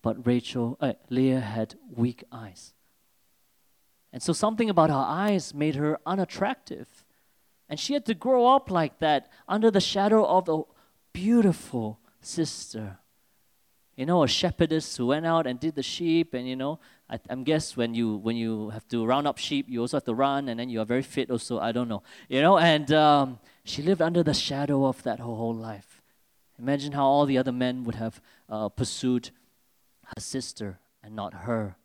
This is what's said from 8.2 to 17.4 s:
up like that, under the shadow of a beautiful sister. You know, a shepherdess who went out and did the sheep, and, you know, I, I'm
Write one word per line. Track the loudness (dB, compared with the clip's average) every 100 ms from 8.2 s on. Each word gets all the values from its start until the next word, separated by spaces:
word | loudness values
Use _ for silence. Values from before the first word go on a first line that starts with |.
| 2 4 6
up | 4 4
like | 0 0 _
that, | 2 2 0 _ -4
under | 2 4
the | 4
shadow | 2 0 4 4
of | 6 4 2
a | -2 -4 _ _ _ _
beautiful | -4 4 6 6 2 -4 -6 -6 -8 _ _
sister. | -10 -4 -4 -4 -12 -10 -12 -14 _ _ _ _ _ _ _ _ _ -6
You | 2
know, | 4
a | 4
shepherdess | 2 -2 2 2 2 -4 -4
who | 0
went | 0 2
out | 2 0
and | -4
did | -4 -4
the |
sheep, | -8 -4 0 2 0
and, | -6 -6
you | -6
know, | -6 -6 -14 _ _
I, | -14 -8
I'm | -6